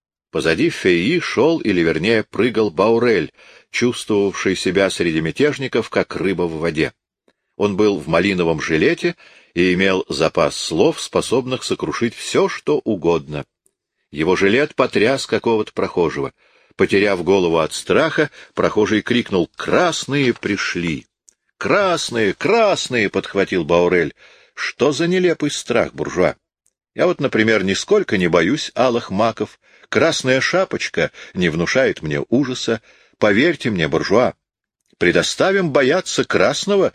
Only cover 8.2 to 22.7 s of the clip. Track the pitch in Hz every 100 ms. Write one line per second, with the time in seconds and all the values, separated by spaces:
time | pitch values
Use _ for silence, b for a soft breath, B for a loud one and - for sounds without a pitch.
8.2 | 98 92 85 78 - 80 117 170 175 -
9.2 | b b b 87 92 90 98 95 - 71
10.2 | 80 - 76 - - 78 139 160 - 90
11.2 | - 123 127 127 - 123 - - 117 -
12.2 | - 147 185 - - 147 - 101 82 82
13.2 | 69 73 - _ _ _ _ _ _ 71
14.2 | 78 90 98 117 151 - 127 110 107 135
15.2 | - 110 120 110 104 - 95 - 82 71
16.2 | 67 _ b b b - 95 101 101 92
17.2 | 82 98 87 82 78 - - 95 156 -
18.2 | 143 B B - 87 107 101 107 - 120
19.2 | - 95 80 - - 104 175 - - 143
20.2 | 131 110 101 101 - 90 85 71 - _
21.2 | _ _ _ - 101 180 190 170 - 117
22.2 | 104 - - 233 214